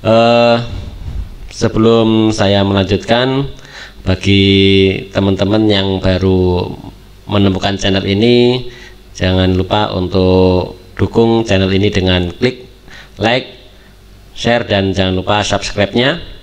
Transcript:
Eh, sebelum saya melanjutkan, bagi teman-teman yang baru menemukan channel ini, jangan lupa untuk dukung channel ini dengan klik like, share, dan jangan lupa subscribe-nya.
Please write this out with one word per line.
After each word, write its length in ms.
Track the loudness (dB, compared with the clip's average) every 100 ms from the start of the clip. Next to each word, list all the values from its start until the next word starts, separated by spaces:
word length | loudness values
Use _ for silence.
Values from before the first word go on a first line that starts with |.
| 2
Eh, 500 | 2 4 4 4 2 -2 -10 -12 -12 -10 -10 -10 -14 -16
sebelum 800 | -4 -2 2 2 4 2 2 2
saya 320 | 2 2 2
melanjutkan, 800 | 2 0 0 -2 0 0 0 -2 -4 -10 -18 -20 -20 -10 -4
bagi 360 | -2 2 4 4 4 4 4 2 0 -6
teman-teman 560 | -2 -2 0 0 2 2
yang 320 | 0 0 -2
baru 640 | 0 0 2 2 2 0 -4 -10 -16 -20 -20 -20 -4
menemukan 480 | 0 0 0 -4 -2
channel 320 | -2 -2 -2
ini, 640 | 0 4 4 4 0 -6 -14 -20 -20 -20
jangan 400 | -4 -2 2 2
lupa 400 | 0 0 -2 -2
untuk 880 | -4 -2 0 2 4 4 2 -2 -12 -18 -6
dukung 480 | -2 2 2 2
channel 240 | 0 0 0 0
ini 160 | 0
dengan 400 | 0 0 0 -2
klik 400 | -4 -4 -4 -20 -20 -20 -20 -20 -4
like, 400 | -2 -2 -4 -18 -20 -20 -20 -20 -20 -20 -20 -8
share, 240 | -2 -2
dan 320 | 0 -2 0 0
jangan 240 | -2 -2
lupa 240 | -2 -2
subscribe-nya. 800 | -2 -4 -4 -4 -2 0 -2 -2 -10 -18